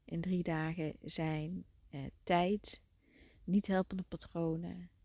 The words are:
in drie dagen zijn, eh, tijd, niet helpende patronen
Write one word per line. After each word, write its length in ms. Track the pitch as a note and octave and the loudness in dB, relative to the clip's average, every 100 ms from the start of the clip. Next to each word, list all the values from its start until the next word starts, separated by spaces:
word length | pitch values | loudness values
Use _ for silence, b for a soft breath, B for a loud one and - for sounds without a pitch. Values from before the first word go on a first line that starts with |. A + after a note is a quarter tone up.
| - | -6
in 100 | E3 | -4
drie 220 | F3+ F3+ | 0 0
dagen 540 | E3+ D#3+ D#3+ E3+ D#3 - | 2 0 0 -2 -4 -4
zijn, 640 | - E3 D#3+ D#3 D#3 F3+ - - - | -2 0 2 0 -2 -6 -10 -18 -14
eh, 100 | D3 C3+ - | -10 -10 -6
tijd, 600 | - F3 F3+ G#3 - - _ _ b b b b | 2 4 4 2 -2 -6 _ _ b b b b
niet 220 | - G3+ - | 2 2 4
helpende 360 | F#3+ F#3 F#3+ | 2 2 -4
patronen 880 | - E3 - E3 E3 E3 F3 F3+ F3+ - | -6 -10 -6 -2 0 0 -4 -8 -14 -20